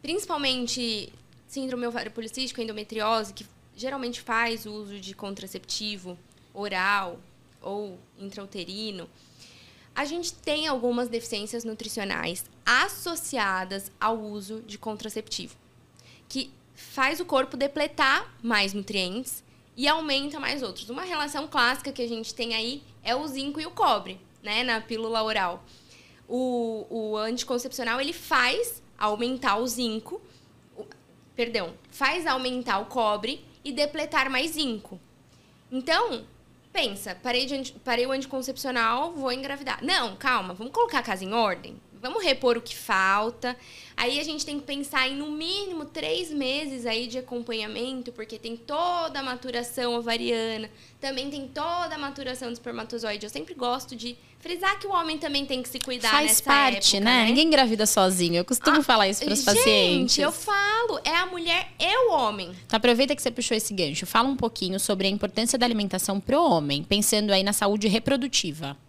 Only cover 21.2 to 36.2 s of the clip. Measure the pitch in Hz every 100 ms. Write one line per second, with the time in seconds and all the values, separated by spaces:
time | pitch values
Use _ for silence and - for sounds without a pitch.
21.2 | 294 294 294 294 240 254 285 269 233 226
22.2 | 220 - 233 226 226 285 - - 208 254
23.2 | 302 269 277 285 311 - 359 214 185 185
24.2 | - - 208 214 254 226 226 226 226 226
25.2 | 220 214 180 185 - - - - - -
26.2 | - 247 254 240 233 220 - 233 214 214
27.2 | 220 240 - 247 254 - 233 240 277 339
28.2 | - 285 247 285 240 - - - 214 208
29.2 | 240 254 254 208 247 226 240 220 - 403
30.2 | - - - - _ - - - _ -
31.2 | - - 233 220 175 - - - 269 302
32.2 | 285 262 254 254 240 196 214 254 220 208
33.2 | 220 311 - - 285 262 294 311 - 311
34.2 | 262 254 311 302 285 214 - 185 - _
35.2 | _ _ _ _ _ 254 262 339 466 262